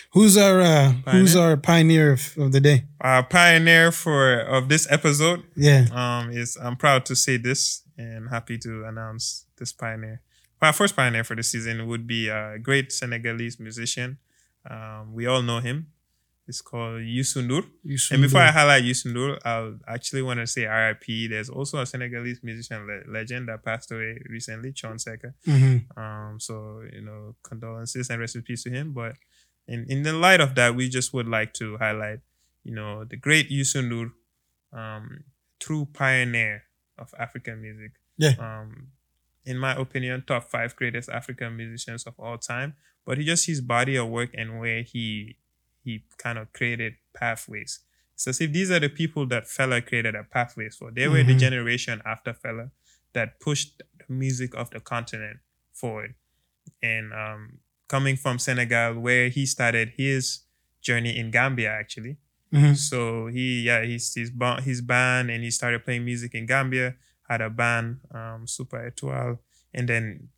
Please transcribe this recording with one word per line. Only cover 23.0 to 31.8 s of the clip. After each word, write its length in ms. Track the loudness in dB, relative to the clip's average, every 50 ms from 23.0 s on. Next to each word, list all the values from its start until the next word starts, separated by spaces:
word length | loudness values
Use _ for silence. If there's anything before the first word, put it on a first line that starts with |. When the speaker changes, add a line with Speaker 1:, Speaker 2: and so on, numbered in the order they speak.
| -12 -12
Speaker 2:
legend 380 | -10 -10 -10 -8 -10 -10 -10 -10
that 160 | -12 -10 -8
passed 260 | -8 -8 -8 -10 -12
away 300 | -10 -10 -10 -10 -10 -14 -16 -16
recently, 420 | -14 -14 -12 -12 -14 -12 -12 -12
Thione 300 | -12 -12 -12 -12 -12 -12
Seck. 200 | -12 -12 -14 -16 -16 -20 -16 _ 0
Speaker 1:
Mm-hmm. 520 | 4 6 6 6 6 6 4 0 -4 -12 -14
Speaker 2:
Um, 400 | -12 -12 -12 -12 -14 -14 -14 -14
so, 440 | -12 -12 -12 -12 -14 -16 -16 -18 -18 -20 -20
you 80 | -18
know, 320 | -18 -18 -18 -18 -18 -20 -20 _
condolences 680 | _ -18 -16 -14 -14 -14 -14 -12 -12 -10 -8 -8 -8 -6
and 80 | -6 -8
rest 160 | -8 -8 -10
in 80 | -12 -10
peace 180 | -10 -10 -10
to 80 | -8 -8
him. 220 | -8 -8 -8 -8 -8
But 220 | -10 -10 -10 -12 _ _ _ _ _ _ _ _ _ _
in, 200 | -12 -10 -10 -6 -4
in 140 | -4 -2 -2
the 100 | -2 0
light 260 | 4 6 8 8 8
of 140 | 6 4 4
that, 220 | 4 4 4 2
we 120 | 0 -2
just 280 | -2 -4 -4 -6 -4 -4
would 120 | -6 -4
like 260 | -2 -2 -4 -4 -4 -8
to 220 | -12 -10 -10 -8
highlight, 420 | -4